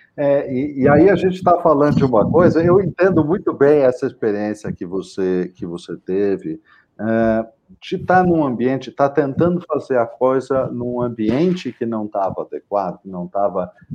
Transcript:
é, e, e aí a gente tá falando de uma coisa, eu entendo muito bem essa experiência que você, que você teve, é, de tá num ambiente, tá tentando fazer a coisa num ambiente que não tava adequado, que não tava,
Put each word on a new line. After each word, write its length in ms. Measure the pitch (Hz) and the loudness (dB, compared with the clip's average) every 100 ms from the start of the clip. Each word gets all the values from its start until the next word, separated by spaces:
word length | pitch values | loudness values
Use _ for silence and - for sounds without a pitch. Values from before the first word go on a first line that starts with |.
| _ - | _ -4
é, 360 | 143 143 135 | 0 0 0
e, 300 | 127 147 139 | -4 -4 0
e 60 | 135 | 4
aí 200 | 147 190 | 6 6
a 60 | 180 | 4
gente 260 | 185 185 | 0 0
tá 160 | 180 170 | 2 2
falando 360 | 165 143 147 - | 4 4 2 2
de 80 | |
uma 260 | 139 110 98 | 2 2 2
coisa, 320 | 160 170 147 | 4 4 4
eu 180 | 175 190 | 4 2
entendo 440 | 185 - 190 160 | 2 0 2 2
muito 280 | 147 196 175 | 0 -2 -2
bem 280 | 127 139 151 | 2 4 4
essa 260 | 127 127 131 | 2 0 -4
experiência 640 | - 113 104 104 104 98 | -4 -4 -2 -4 -6 -8
que 120 | 90 87 | -10 -8
você, 640 | 92 90 - 92 90 90 - | -8 -8 -4 -2 0 -2 -8
que 100 | 90 | -10
você 300 | 85 - 85 | -10 -12 -12
teve, 640 | - 95 101 92 80 78 _ _ _ - | -4 -2 0 -2 -6 -12 _ _ _ -8
é, 460 | 110 113 113 110 113 _ _ - | -2 0 0 0 -4 _ _ -20
de 160 | - 185 | -8 -6
tá 240 | - 180 | 2 2
num 220 | 180 165 | 4 2
ambiente, 480 | 135 110 123 131 120 | 0 0 -2 -2 -6
tá 160 | - 143 | -2 0
tentando 520 | 143 139 135 170 175 - | 0 -2 0 0 0 -4
fazer 320 | 143 - 127 | -6 -2 -2
a 80 | 117 | -2
coisa 600 | - 127 131 127 135 123 | 0 0 0 -2 -2 -2
num 320 | 123 120 123 | -6 -6 -4
ambiente 680 | 120 120 107 127 180 180 127 | -6 -2 -2 0 0 -2 -6
que 120 | - | -8
não 220 | 117 110 104 | -6 -6 -6
tava 360 | 101 95 82 | -4 -4 -4
adequado, 580 | 78 76 - 101 92 87 | -8 -10 -6 -4 -4 -8
que 60 | 95 | -12
não 180 | 90 87 | -12 -8
tava, 460 | 98 101 92 90 - - | -4 -2 -2 -8 -10 -16